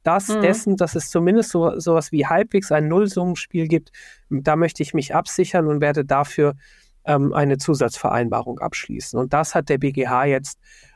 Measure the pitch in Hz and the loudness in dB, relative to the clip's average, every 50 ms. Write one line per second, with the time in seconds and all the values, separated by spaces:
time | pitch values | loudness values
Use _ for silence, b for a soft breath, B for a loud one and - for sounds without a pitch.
0 | _ 165 170 196 196 - 214 214 202 175 202 226 - 208 190 185 185 160 - 165 | _ 0 0 0 0 -2 0 2 4 2 2 2 0 -2 0 2 0 0 0 -6
1 | - - - 185 170 175 202 233 220 - - 170 165 165 - - 160 170 165 165 | -6 -2 0 2 4 4 4 4 2 2 0 2 2 2 0 0 0 2 2 2
2 | 151 - - 147 135 - 165 175 214 - - 196 196 - 151 151 156 151 165 185 | 0 0 0 0 0 2 2 0 0 2 0 -2 0 2 0 2 2 2 2 2
3 | 208 196 196 185 175 180 175 - - - - 175 160 156 170 156 - _ B B | 2 2 0 -2 -2 -2 -2 -4 -8 -6 -4 -2 0 2 0 0 0 _ B B
4 | B B B B B _ 147 135 135 160 151 160 170 160 - - 151 - - 160 | B B B B B _ -6 -2 0 0 2 2 2 0 0 -4 -6 -4 -2 -4
5 | 143 - - 160 180 - - - 180 185 - 180 160 151 147 147 147 147 147 151 | -4 0 -2 -2 -2 -2 -2 -2 -2 2 2 0 2 2 0 2 0 0 0 0
6 | 139 139 143 139 143 - - - 147 143 143 139 b b b b b b b _ | 0 0 0 0 0 -2 0 0 0 0 0 -4 b b b b b b b _
7 | _ - 147 139 139 143 - 147 147 139 139 139 - - 156 139 135 117 - - | _ 0 0 2 2 0 2 0 2 2 0 0 0 0 0 2 0 -2 -2 -2
8 | - - - 120 120 113 113 117 117 123 120 - - - - - - - 113 113 | -2 0 0 0 0 0 -2 -4 -4 -6 -8 -8 -8 -8 -8 -8 -10 -10 -10 -10
9 | - - - 117 127 131 - 147 160 - - 170 143 - 147 135 143 139 131 135 | -10 -6 -4 -4 -2 0 0 0 0 0 -2 -2 0 0 0 0 0 -2 0 -2
10 | 131 120 127 123 139 143 139 135 139 - - b b b b b b b b | -2 0 0 0 2 2 0 0 -2 -6 -14 b b b b b b b b